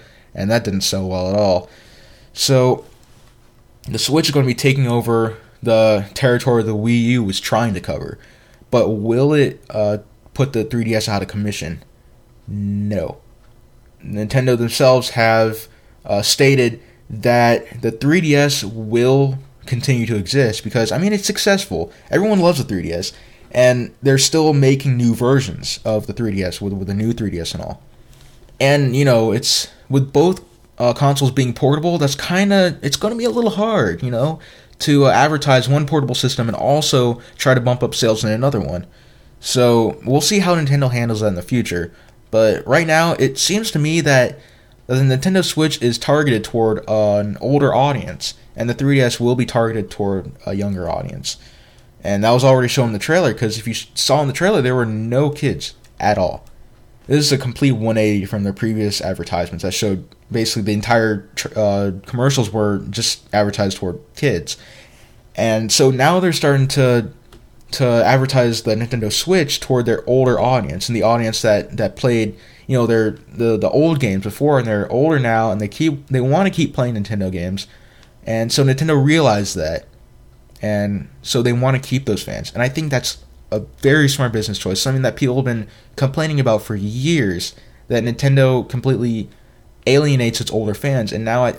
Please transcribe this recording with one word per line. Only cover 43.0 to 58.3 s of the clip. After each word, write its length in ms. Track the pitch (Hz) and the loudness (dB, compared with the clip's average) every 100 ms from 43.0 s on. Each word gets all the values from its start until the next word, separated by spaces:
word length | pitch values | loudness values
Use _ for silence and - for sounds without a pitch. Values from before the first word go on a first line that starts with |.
| 165 | 2
it 240 | - 120 - | 2 0 0
seems 340 | - 202 220 | -2 -2 -2
to 80 | 156 | -2
me 220 | 151 165 | 0 0
that 380 | 147 131 123 - - - _ _ - | 2 4 2 -2 -18 -20 _ _ -4
the 100 | 131 | 0
Nintendo 480 | 135 131 185 190 | 2 2 2 2
Switch 380 | 175 156 156 151 | 0 0 -2 0
is 160 | 120 117 | -2 -2
targeted 460 | - 147 147 110 | 0 2 2 0
toward, 400 | - 117 110 104 - | -2 0 0 0 -2
uh, 300 | 107 104 104 | 0 2 2
an 200 | 104 - | -2 -4
older 320 | 123 143 135 | -2 2 2
audience, 600 | 101 143 123 87 76 - - - - | 2 0 -2 -8 -10 -12 -12 -14 -8
and 140 | 117 | -6
the 40 | |
three 220 | 120 139 139 | -2 0 2
D 60 | |
S 180 | 120 - | 2 0
will 160 | 120 127 | 0 0
be 100 | 120 | 0
targeted 440 | 120 113 113 98 | 0 0 -2 -6
toward 420 | - 98 98 - - 104 | -4 -4 -4 -6 -12 -8
a 100 | 98 | -4
younger 340 | 101 92 82 | -4 -4 -4
audience. 480 | - - - - - - - - - - - | -6 -6 -10 -10 -12 -16 -20 -20 -20 -20 -10
And 200 | 95 101 | -4 0
that 80 | 110 | 2
was 120 | 123 | 4
already 240 | 135 131 120 | 6 4 2
shown 200 | 135 120 | 0 0
in 60 | |
the 60 | 104 | -2
trailer, 340 | - 175 147 | 0 2 2
'cause 240 | - 110 107 | 0 -4 -4
if 100 | 113 | -6
you 60 | |
s-, 140 | 110 - | -8 -8
saw 280 | - - 151 | -4 0 0
in 60 | 139 | 0
the 60 | |
trailer, 280 | 135 185 202 | 0 0 2
there 140 | 127 127 | 2 0
were 100 | 113 | -2
no 440 | 107 113 123 147 | -4 -2 0 0
kids 440 | 147 135 - - - - - | -2 -4 -4 -8 -16 -20 -4
at 180 | 101 101 | 0 0
all. 280 | 90 - - - - - - - - | 0 -4 -14 -20 -20 -20 -20 -14 -2
This 180 | 147 143 | 0 2
is 60 | |
a 60 | 135 | 0
complete 340 | 127 - 143 | -2 0 0
one 260 | 110 113 110 | 2 0 2
eighty 280 | 107 104 | 2 0
from 180 | 98 | -2